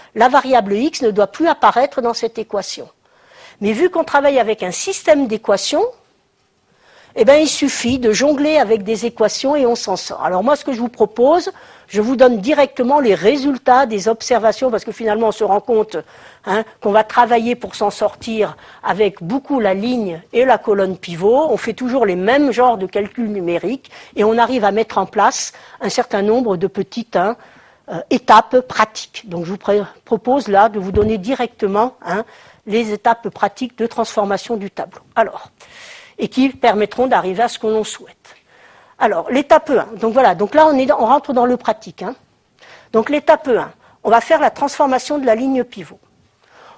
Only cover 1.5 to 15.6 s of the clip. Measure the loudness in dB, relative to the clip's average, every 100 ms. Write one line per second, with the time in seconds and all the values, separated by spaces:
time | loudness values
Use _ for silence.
1.5 | 2 2 2 0 -2 -4 -4 -6 -8 -8
2.5 | -8 -8 -12 -16 _ _ _ _ -20 -20
3.5 | -6 -4 0 0 0 0 2 2 2 0
4.5 | -2 -6 -6 -6 -2 2 2 0 -4 -2
5.5 | -2 0 -2 -2 -6 _ _ _ _ _
6.5 | _ _ _ _ _ _ 2 6 6 4
7.5 | 0 -2 -2 -4 0 0 2 2 2 2
8.5 | 2 2 0 -2 -4 -4 0 -2 0 -2
9.5 | 2 0 0 -4 -6 -6 -6 -2 0 0
10.5 | 0 -2 -6 -4 -2 -2 2 2 2 0
11.5 | -10 -18 -20 -8 -4 0 4 4 4 0
12.5 | 2 2 0 0 2 2 2 2 0 0
13.5 | 0 2 4 2 -2 -2 -2 -2 0 0
14.5 | 0 -2 -2 -6 -6 -2 0 0 0 0
15.5 | 0